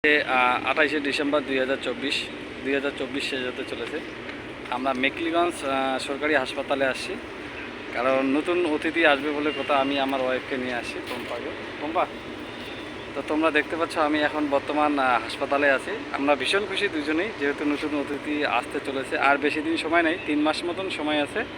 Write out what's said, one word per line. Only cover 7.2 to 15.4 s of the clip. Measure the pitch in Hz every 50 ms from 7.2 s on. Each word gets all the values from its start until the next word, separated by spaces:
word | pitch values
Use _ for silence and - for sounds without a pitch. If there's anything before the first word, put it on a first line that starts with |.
| - - - - - - - - - - - - - - -
কারণ | 120 120 131 131 135 135
নতুন | 135 135 147 147 175 175 175 175
অতিথি | 156 151 151 - 165 156 170 165
আসবে | 156 143 135 135 151
বলে | 147 147 147 151 143 139
কথা। | 135 - 147
আমি | 139 135 135 143 139
আমার | 135 135 139 135
ওয়াইফকে | 131 127 127 127 - - 143
নিয়ে | 131 127 127 123
আসি, | 120 113 - - - - -
পম্পাকে। | 123 123 117 - 127 120 120 156 190 - - - - -
পম্পা, | 151 151 165 180 156 - - - - - - - - - - - - - - - - - - - - - -
তো | 143 135
তোমরা | - 156 151 160 160
দেখতে | 143 151 143 - 175
পাচ্ছ | 160 165 165 -
আমি | 175 156 147 151 151
এখন | 147 143 143 151 151 143
বর্তমান, | 139 139 135 - 147 151 151 151 147 139
আ, | 131 127 123 113
হাসপাতালে | 107 - - -